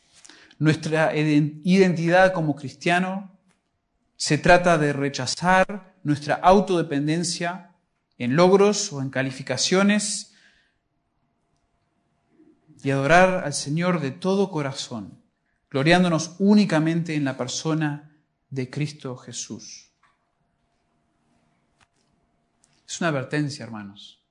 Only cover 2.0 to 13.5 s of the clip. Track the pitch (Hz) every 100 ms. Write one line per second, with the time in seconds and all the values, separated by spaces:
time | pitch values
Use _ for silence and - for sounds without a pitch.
2 | 165 180 190 185 156 135 131 - 175 175
3 | 185 190 202 _ _ _ _ _ _ _
4 | _ - - 147 175 175 175 165 147 143
5 | 139 139 127 - 175 185 190 202 - _
6 | 147 143 151 - 175 202 202 175 160 139
7 | 147 165 170 - 175 180 - _ _ _
8 | _ - 120 143 185 196 202 202 - 143
9 | 135 131 135 131 139 127 - 185 202 208
10 | - - - _ _ _ _ _ _ _
11 | _ _ _ _ _ _ _ _ _ _
12 | _ _ _ _ _ _ _ - 139 135
13 | 139 175 185 185 147